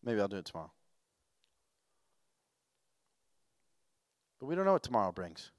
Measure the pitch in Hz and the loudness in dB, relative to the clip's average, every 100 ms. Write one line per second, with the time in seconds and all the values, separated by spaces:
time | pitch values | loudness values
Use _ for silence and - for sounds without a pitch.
0 | 120 110 101 98 85 85 78 _ _ _ | 0 0 0 -2 -10 -12 -14 _ _ _
1 | _ _ _ _ _ _ _ _ _ _ | _ _ _ _ _ _ _ _ _ _
2 | _ _ _ _ _ _ _ _ _ _ | _ _ _ _ _ _ _ _ _ _
3 | _ _ _ _ _ _ _ _ _ _ | _ _ _ _ _ _ _ _ _ _
4 | _ _ _ _ 131 175 190 190 - 120 | _ _ _ _ -4 2 4 4 4 2
5 | 98 90 87 78 - | 2 -2 -10 -10 -20